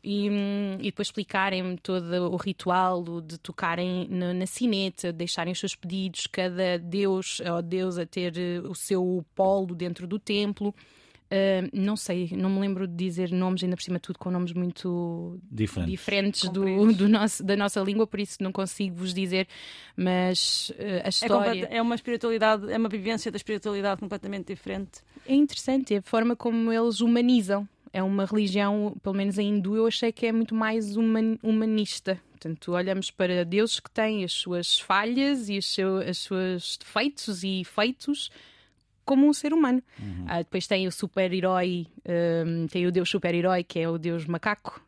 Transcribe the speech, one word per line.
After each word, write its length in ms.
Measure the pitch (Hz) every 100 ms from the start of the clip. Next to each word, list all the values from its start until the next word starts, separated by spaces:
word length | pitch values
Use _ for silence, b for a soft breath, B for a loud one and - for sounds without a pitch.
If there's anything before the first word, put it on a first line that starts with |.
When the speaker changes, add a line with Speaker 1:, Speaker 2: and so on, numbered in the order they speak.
Speaker 1:
E, 280 | - 202 202
hum, 480 | 202 202 202 202 190
e 40 |
depois 260 | 202 - 202
explicarem-me 640 | - 202 196 196 185 185 180
todo 540 | - 185 170 180 175
o 60 | 180
ritual, 640 | 202 180 185 180 185 180
o 180 | 170 170
de 160 | 160 165
tocarem 680 | - - 175 170 180 180 -
na, 240 | 180 180
na 120 | 180 185
sineta, 680 | - 240 196 190 - 180
deixarem 400 | 165 175 - 170
os 80 | 180
seus 160 | 196 -
pedidos, 500 | 175 190 185 165 -
cada 540 | - 185 180 185 175
deus 640 | 170 190 196 190 185 -
ou 200 | 180 170
deusa 440 | 170 185 185 175 165
ter, 320 | - 180 165
eh, 240 | 180 175
o 120 | 175
seu 520 | 175 - 190 185 185 160 -
polo 400 | 190 196 190 175
dentro 320 | 180 170 175
do 100 | 208
templo. 560 | - 202 208 202 208 - b b b b _
Ah, 380 | 196 196 190 185
não 240 | 202 196 214
sei, 320 | - 180 175
não 180 | 185 190
me 120 | 196
lembro 260 | 196 185 190
de 80 | 170
dizer 340 | 185 170 180
nomes, 280 | 180 185 185
ainda 140 | 180 180
por 80 |
cima 160 | - 175
tudo 180 | - 180
com 140 | 185
nomes 220 | 180 180
muito 840 | 175 180 - 185 175 170 170 175 175 -
Speaker 2:
Diferentes. 400 | 110 107 - 85
Speaker 1:
diferentes 580 | 95 - - 208 - 185
do, 120 | 185
Speaker 3:
Compridos. 320 | 196 190 214 202
Speaker 1:
do 120 | 208
nosso, 340 | 220 214 -
da 140 | 185 202
nossa 240 | 202 208
língua, 260 | 196 208 220
por 140 | 202
isso 160 | 202 -
não 120 | 185
consigo 420 | 190 190 - 196 170
vos 180 | 185
dizer, 360 | 180 190 185 190 B B B B -
mas, 720 | 180 180 185 185 - - - -
eh, 240 | 208 180
a 40 | -
Speaker 3:
É 20 |
Speaker 1:
história 260 | 190 226 202 202
Speaker 3:
completa-, 220 | 202 - 233
é 60 |
uma 140 | 233 233
espiritualidade, 760 | - 233 240 226 220 214 202
é 60 | 220
uma 120 | 226
vivência 400 | 208 190 226 226
da 40 | 196
espiritualidade 640 | - 214 214 202 202 190
completamente 480 | 202 196 196 202 175
diferente. 540 | 190 - 190 196 - _ B -
Speaker 1:
É 60 | 269
interessante, 580 | 294 - - 269 262
é 40 | 202
a 40 |
forma 340 | - 226 226 233
como 340 | 240 226 226
eles 300 | 226 233 208
humanizam. 680 | 233 240 247 247 190 202 202 _ -
É 120 | 190
uma 200 | 190 196 196
religião, 680 | 214 202 196 202 208 208 -
pelo 140 | 202 196
menos 240 | 196 196
a 20 |
hindu, 340 | 202 208 190 220
eu 120 | 226
achei 240 | 220 233
que 160 | - 233
é 40 |
muito 220 | 226 226
mais 420 | 220 220 226 208 208
human-, 440 | 226 220 226 220
humanista. 800 | 220 220 220 214 208 - - 185 _
Portanto, 420 | - 165 160 -
olhamos 360 | 175 185 190 185
para 340 | - 185 180
deuses 360 | 175 190 226 -
que 100 | -
têm 340 | - 220 214
as 80 | 180
suas 480 | - - 175 170 -
falhas 720 | - 196 214 247 277 277 208
e 80 | 196
os 80 | -
seu-, 320 | - 190 190
as 220 | 180 180
suas 580 | - 185 185 180 - -
defeitos 640 | - 214 269 285 - 185
e 200 | 190 190 175
feitos 640 | - 226 262 - 285 - B B B B B _ _
como 240 | - 269 285
um 60 |
ser 200 | 285 294
humano. 280 | 330 277 254 - -
Speaker 2:
Uhum. 260 | 101 90 90
Speaker 1:
Ah, 100 | 170
depois 300 | 170 185 -
tem 180 | 196 190
o 40 |
super-herói, 960 | - 196 - 185 185 180 185 180 180 165 - - 175 170 165 165
hum, 220 | 165 160
tem 180 | 180 180
o 60 |
deus 180 | 180 175
super-herói, 540 | 196 175 175 175 185
que 160 | 175 170
é 100 | 165
o 80 | 165
deus 260 | 165 170 156
macaco. 520 | 170 214 208 - -